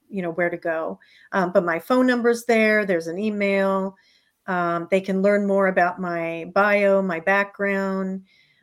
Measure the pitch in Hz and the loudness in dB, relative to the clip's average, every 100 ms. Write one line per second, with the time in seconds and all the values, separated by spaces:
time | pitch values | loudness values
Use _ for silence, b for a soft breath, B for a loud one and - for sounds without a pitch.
0 | _ 196 175 165 175 175 170 160 160 196 | _ -8 -6 -2 -2 -2 -4 -4 -6 -10
1 | b b b 196 180 196 175 165 - 254 | b b b -2 0 0 0 -2 0 2
2 | 254 240 233 233 - 226 220 214 202 175 | 2 2 2 0 2 4 4 2 2 -2
3 | 165 170 214 208 196 196 196 196 190 190 | -2 -4 -4 -2 0 0 0 0 -4 -8
4 | b b b _ - 180 175 170 165 190 | b b b _ -6 -4 -2 -4 -2 -2
5 | 190 190 196 208 202 196 190 190 185 180 | 0 0 2 2 2 2 2 2 0 0
6 | 185 170 165 165 165 196 208 202 202 196 | -6 -4 -6 -8 -4 0 2 4 4 2
7 | 190 165 160 196 196 - 202 196 196 190 | 0 -2 0 0 0 -4 -2 -2 -2 -4
8 | 190 190 190 b b b | -6 -8 -12 b b b